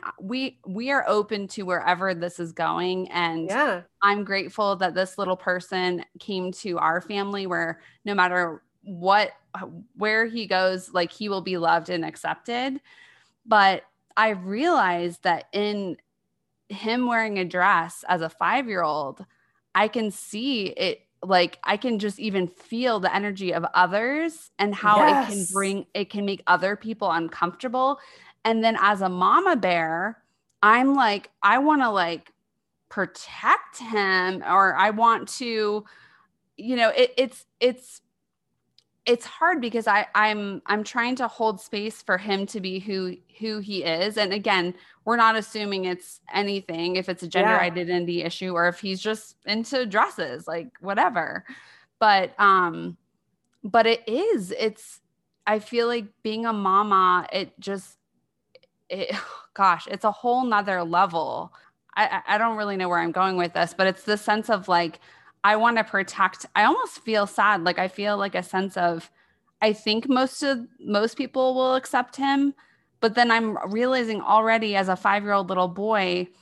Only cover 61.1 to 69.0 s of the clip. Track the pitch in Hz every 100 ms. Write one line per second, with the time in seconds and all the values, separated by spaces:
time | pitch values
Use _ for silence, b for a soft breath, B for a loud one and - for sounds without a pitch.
61.1 | 165 151 120 170 b b _ _ - 214
62.1 | 190 - 208 226 220 208 196 180 175 170
63.1 | 185 190 180 175 170 170 - 190 185 -
64.1 | 208 - 214 214 208 185 175 170 - b
65.1 | b b _ 202 214 226 233 214 196 185
66.1 | - 190 - - - 220 370 466 - -
67.1 | 214 202 - 202 202 170 175 185 196 202
68.1 | 202 196 180 180 190 196 185 175 165